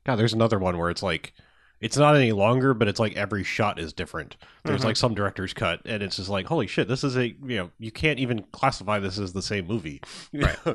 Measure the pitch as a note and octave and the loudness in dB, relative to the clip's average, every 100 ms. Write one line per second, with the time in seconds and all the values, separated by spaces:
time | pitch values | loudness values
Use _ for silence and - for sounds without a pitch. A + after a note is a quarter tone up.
0 | - A2+ A#2 A2 A2+ G#2 F#2 F2 E2+ E2+ | -2 2 4 4 4 4 2 2 0 0
1 | F#2+ D#2+ - - - _ _ _ A2+ C3+ | -2 -2 -6 -20 -20 _ _ _ -2 4
2 | D3 D3 A#2+ G2+ G#2 B2+ C3+ A2+ G#2+ G2 | 6 6 6 4 4 6 4 4 2 2
3 | G#2+ E2 G2 G#2 F2+ - G#2 - D#2+ - | 0 0 -4 -2 -2 0 0 -2 -8 -8
4 | D#2+ - C#3+ - - - - G#2 A#2 G#2+ | -8 -10 -12 -16 -20 -10 -4 0 0 2
5 | B2 G2+ G2+ - F#2+ - F#2 E2+ - G#2+ | 0 0 -2 -2 -8 -2 -2 -2 -4 -6
6 | G2 - F#2 G2+ F#2 E3 G2+ - G#2 C3 | -4 -6 -4 -4 -2 -2 0 -2 -2 0
7 | C#3+ B2+ B2 - C3+ A2+ F2 - A2 - | 0 0 -2 -4 -6 -6 -6 -10 -12 -2
8 | D#3 B2+ B2+ A2+ - - C#3 - G2 G#2 | -2 0 -2 -2 -6 -2 0 0 -2 -2
9 | G2 F#2+ F#2+ F#2 - G2+ F2 A2 D#2+ C#2+ | -2 -4 -4 -4 -4 -4 -4 -6 -6 -12
10 | - - - D3 C#3+ - E3 | -14 -16 -10 -2 0 0 -4